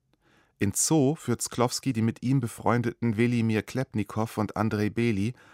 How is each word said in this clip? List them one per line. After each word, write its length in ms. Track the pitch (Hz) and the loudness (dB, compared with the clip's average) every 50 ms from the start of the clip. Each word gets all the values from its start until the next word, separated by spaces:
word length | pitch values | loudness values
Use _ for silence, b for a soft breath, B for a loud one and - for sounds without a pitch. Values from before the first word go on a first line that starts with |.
| _ _ b b b b b b b b b | _ _ b b b b b b b b b
In 140 | b 104 101 - | b -2 -2 0
Zoo 400 | - - - 160 156 127 135 160 | 0 0 2 4 4 4 4 2
führt 300 | - - 123 117 - - | 0 -2 -4 -2 -2 -4
Sklowski 500 | - - - 117 123 - - - 135 120 | -6 0 0 0 0 0 -2 -4 -2 0
die 80 | 113 | 0
mit 220 | 110 113 110 - - | 0 0 0 -2 -2
ihm 160 | 123 135 139 | 0 0 0
befreundeten 760 | 117 113 - - 101 101 117 120 110 104 - - 117 117 104 | 0 -2 -6 -2 0 2 2 2 2 -2 -4 -2 -2 -2 2
Welimir 460 | 104 120 120 123 117 113 113 110 104 | 2 2 2 2 2 2 2 2 0
Klepnikow 800 | - - - 127 135 - - 107 98 - - 107 110 - - 113 | -2 -2 -4 -6 -4 -4 -2 -4 -4 -4 -2 -4 -4 -4 -2 -4
und 180 | 104 - - | -4 -2 -2
Andrei 320 | - 110 110 110 104 104 104 | -2 -2 0 0 0 -2 0
Bely 460 | 101 120 117 120 107 95 101 117 127 B B B | 0 0 0 2 2 0 0 -2 -4 B B B